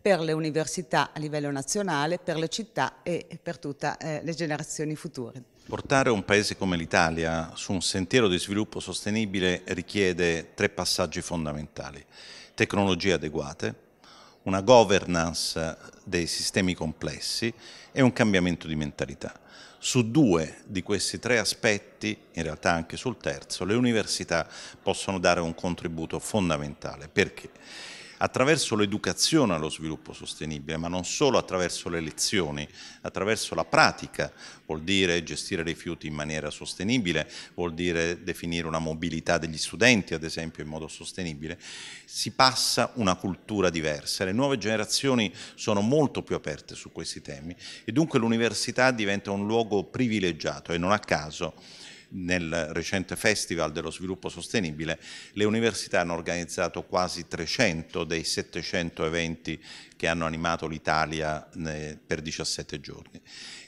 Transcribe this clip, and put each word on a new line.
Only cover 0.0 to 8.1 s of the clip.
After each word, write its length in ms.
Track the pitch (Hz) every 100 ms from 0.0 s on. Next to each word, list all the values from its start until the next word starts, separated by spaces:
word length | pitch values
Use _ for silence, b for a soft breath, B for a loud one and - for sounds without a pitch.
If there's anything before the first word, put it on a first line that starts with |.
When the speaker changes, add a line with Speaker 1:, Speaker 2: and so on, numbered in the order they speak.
Speaker 1:
per 200 | 208 180
le 100 | 160
università 800 | 156 160 147 156 - - 160 139
a 60 | 160
livello 320 | 151 147 143
nazionale, 640 | 139 135 208 196 147 151 175
per 200 | - 160
le 100 | 160
città 540 | - 208 - 131 -
e 240 | - 170 - 170
per 160 | - -
tutte, 400 | 147 143 147 -
eh, 220 | 156 151
le 100 | -
generazioni 600 | 165 165 147 147 - 151 151
future. 480 | 165 135 120 127 - _ -
Speaker 2:
Portare 420 | 113 - 139 131
un 140 | 107
paese 320 | - 104 104 95
come 220 | 98 87
l'Italia 760 | 82 98 82 82 82 82 78 -
su 180 | -
un 80 | 98
sentiero 480 | - 98 87